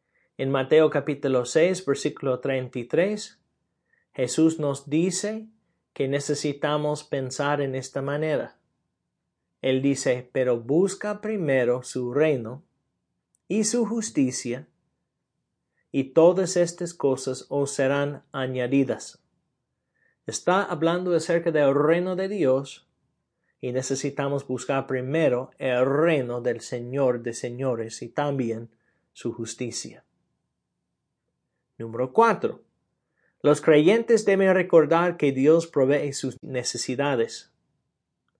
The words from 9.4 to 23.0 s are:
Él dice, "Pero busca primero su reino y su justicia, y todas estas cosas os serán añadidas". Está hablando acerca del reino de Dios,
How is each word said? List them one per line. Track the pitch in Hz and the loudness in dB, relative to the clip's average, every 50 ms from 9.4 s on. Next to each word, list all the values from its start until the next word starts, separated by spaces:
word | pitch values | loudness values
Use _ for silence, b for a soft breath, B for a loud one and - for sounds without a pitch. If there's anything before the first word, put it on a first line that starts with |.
| _ _ _ _ | _ _ _ _
Él | - 135 131 131 | -2 0 0 2
dice, | 131 139 139 135 - 139 123 127 123 - | 2 0 0 0 0 -2 -2 -2 -4 -6
"Pero | - 135 127 127 123 117 | -4 -2 0 0 0 0
busca | 113 120 143 165 190 190 185 - - 208 208 208 | 0 0 2 2 2 0 -2 -4 -8 -8 -8 -6
primero | - 214 220 208 175 143 135 131 123 120 123 123 127 | -6 -6 -6 -4 -2 0 2 2 2 2 0 -2 -4
su | - - 135 123 120 123 | -6 -6 -6 -4 -2 0
reino | 139 156 156 147 127 113 110 123 139 - _ _ _ _ _ _ _ _ _ _ _ _ _ _ _ _ - | 2 2 2 2 0 -4 -8 -12 -14 -16 _ _ _ _ _ _ _ _ _ _ _ _ _ _ _ _ -4
y | 185 220 214 | -2 -2 0
su | 220 - 240 233 | 0 0 0 -2
justicia, | 185 226 233 214 - - 156 135 127 127 - - 123 117 135 151 - _ _ _ _ _ _ _ _ _ _ _ _ _ _ _ _ _ _ _ _ _ _ _ _ | -2 -2 -4 -6 -4 -2 0 0 0 -2 -4 -6 -8 -8 -8 -10 -14 _ _ _ _ _ _ _ _ _ _ _ _ _ _ _ _ _ _ _ _ _ _ _ _
y | - 143 131 135 - | -4 -4 -4 2 4
todas | 160 160 170 185 185 190 170 - | 6 6 6 6 4 0 0 0
estas | 175 175 170 170 - 175 170 - | 0 0 0 -2 -6 -10 -10 -6
cosas | - - 139 135 131 - 131 127 - - - | -2 0 0 0 0 -2 -6 -8 -8 -8 -6
os | 139 143 139 139 | -4 -2 -2 -2
serán | - - 135 131 139 139 143 143 147 135 - _ | -2 0 0 0 0 0 -2 -4 -6 -8 -14 _
añadidas". | - 139 131 131 131 127 123 123 135 139 135 127 113 - - - - _ _ _ _ _ _ _ _ _ _ _ _ _ _ _ _ _ _ _ _ _ _ | -8 -6 -6 -4 -4 -4 -2 0 2 2 2 2 -2 -6 -8 -14 -20 _ _ _ _ _ _ _ _ _ _ _ _ _ _ _ _ _ _ _ _ _ _
Está | - 110 - - - 180 196 202 | -10 -10 -4 0 2 2 2 0
hablando | - 180 147 160 165 170 180 185 180 175 | -2 -2 0 0 0 0 0 0 0 0
acerca | 160 160 - 165 170 170 170 | 0 0 0 0 0 0 0
del | 156 151 147 135 139 | 2 4 4 4 4
reino | 143 143 151 165 175 180 185 185 | 4 4 4 2 2 0 -2 -4
de | 180 190 196 | -4 -4 -4
Dios, | 208 202 160 131 131 135 143 - - - _ _ _ _ | -2 0 2 2 2 2 0 -4 -12 -18 _ _ _ _